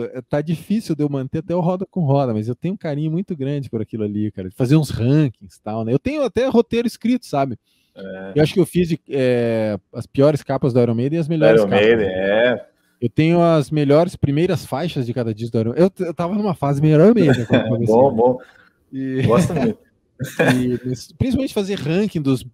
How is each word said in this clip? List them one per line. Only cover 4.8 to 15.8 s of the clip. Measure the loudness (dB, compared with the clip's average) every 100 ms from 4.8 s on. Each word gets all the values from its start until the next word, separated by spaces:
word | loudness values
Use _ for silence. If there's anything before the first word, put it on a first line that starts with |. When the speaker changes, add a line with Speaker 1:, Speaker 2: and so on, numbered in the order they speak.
| 2
Speaker 1:
rankings | -2 0 2 0 -4 -20 _
e |
tal, | -10 -6
né? | -2
Eu | -2
tenho | -2 -4
até | -4 -2 0
roteiro | 2 0 -2 -4
escrito, | -4 -2 -2 -2
sabe? | -4 -2 -6 _ _ _ -18
Speaker 2:
É. | -14 -14 -4 0
Speaker 1:
Eu |
acho | 2
que | 2
eu | 0
fiz | 0 -2
de, | -4 -4
é, | -2 0 0 0 0 -2 -4 _
as | -14 -6
piores | 2 4 2
capas | -2 -4 0
do | 2
Iron | 2
Maiden | 0 -2 -2
e |
as | -2
melhores | 2 4 4
Speaker 2:
Iron | 4
Speaker 1:
capas. | 4 4
Speaker 2:
Maiden, | 4 0
é. | -2 0 2 2 0 -6 _ _ -8
Speaker 1:
Eu | -4
tenho | 0 2 4
as | 4 2 0
melhores | 0 2 4 2 -2
primeiras | -2 0 0 -2 -4
faixas | -6 -6 -6 -6
de | -4
cada | -4
disco | -6 -4
do | -2
Iron | 0
Maiden. | 2